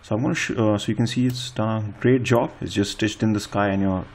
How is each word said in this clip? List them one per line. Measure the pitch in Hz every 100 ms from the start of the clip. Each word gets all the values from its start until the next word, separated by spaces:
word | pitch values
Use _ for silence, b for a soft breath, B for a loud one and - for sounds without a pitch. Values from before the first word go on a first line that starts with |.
So | - 110
I'm |
gonna | 131 165
sh-, | -
uh, | - 110 104
so | -
you | 110
can | 117
see | - 127
it's | 123 -
done | - 110 110 104 98
a |
great | 120 131
job. | 104 120 120 -
It's | -
just | 104 101
stitched | - 107 -
in | 110
the | 104
sky, | - 101 101
and | 98
your | 98 92 85